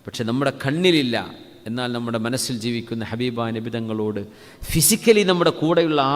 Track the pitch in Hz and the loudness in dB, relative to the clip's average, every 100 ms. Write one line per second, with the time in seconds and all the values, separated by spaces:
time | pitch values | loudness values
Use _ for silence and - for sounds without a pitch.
0 | - - 113 123 139 - 139 156 185 160 | -14 -6 -2 0 0 -2 -4 2 4 4
1 | 127 113 87 - - - - 120 123 120 | 2 -2 -4 -12 -20 -16 -8 -4 -2 -4
2 | 120 113 113 127 - 123 117 117 117 117 | -2 -2 -2 -2 -2 -4 -2 -4 -4 -6
3 | 104 113 123 117 117 113 117 117 113 110 | -6 -4 -4 -2 -4 -4 -4 -6 -4 -2
4 | 107 104 101 - - - - 160 151 160 | -2 -4 -8 -14 -20 -16 -4 0 2 2
5 | 233 214 185 180 165 - 156 170 165 151 | 6 6 6 4 2 2 2 2 4 2
6 | 135 | 2